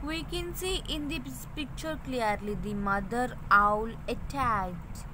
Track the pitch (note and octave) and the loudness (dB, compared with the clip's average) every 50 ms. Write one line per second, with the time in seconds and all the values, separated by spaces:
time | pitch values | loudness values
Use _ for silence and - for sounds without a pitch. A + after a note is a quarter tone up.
0 | C#4+ D4 D#4 E4 D#4 B3+ E4 F4 F4 F4 E4+ - F4+ F#4 F#4+ F4+ - - C#4 D#4 | -4 -4 -4 -4 -4 -2 -2 -2 -2 -2 -4 -4 -2 0 0 0 -2 -2 -4 -4
1 | D4 C#4+ D4+ D#4+ B3 C4+ - - - - - - D4+ B3 - - - D#4+ D#4 D4 | -2 -2 -4 -4 -4 -6 -8 -8 -8 -8 -6 -6 -6 -6 -6 -6 -4 -4 -4 -4
2 | - B3+ C4 B3 A3+ G#3+ G#3 G3+ G3+ G#3 G#3 G3 F3 G#3 G#3 G3+ G3+ G3 G3 G3+ | -4 -4 -2 0 2 2 0 0 0 -2 -2 -2 -2 -2 -2 0 2 2 2 2
3 | G3+ - A#3 A#3+ B3 B3 - - - - G3 G3+ G#3 G#3 G#3 G#3+ A3 A3+ A3+ - | 0 0 0 0 0 0 -2 -4 2 8 8 8 10 8 6 4 0 -2 -4 -6
4 | - - A#3+ - - - - C#4 C4 A#3+ A3+ G3+ F#3+ F#3 F3 E3+ - - - - | -4 -4 -4 -4 -4 -6 -2 0 2 2 2 2 0 -2 -4 -6 -8 -8 -8 -8
5 | - - | -8 -10